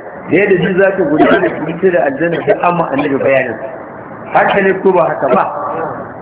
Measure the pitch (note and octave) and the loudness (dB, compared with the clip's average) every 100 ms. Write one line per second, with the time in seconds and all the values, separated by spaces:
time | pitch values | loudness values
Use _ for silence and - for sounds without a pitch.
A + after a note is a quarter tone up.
0 | - - - E3 G3+ F3+ F3+ F#3 F#3+ F#3+ | -14 -12 -2 2 4 2 2 2 2 2
1 | D3+ D3+ - F#4+ - - D3+ E3+ F#3+ F3 | 0 2 4 4 0 -2 -6 0 2 2
2 | C#3+ C3 E3+ D#3 C3 - F3 F3 E3 C#3 | 0 0 -2 -2 0 2 2 0 -2 -2
3 | D3 C3+ C#3 C3+ B2 - - - - - | 0 0 2 2 0 -6 -10 -12 -14 -16
4 | - - - E3+ G3+ G3 F#3+ F#3 G3 F#3 | -16 -16 -2 2 2 2 2 2 4 4
5 | D#3 D3+ - G3 - - - - - - | 2 0 0 2 0 -4 -6 -6 -6 -8
6 | - - | -12 -14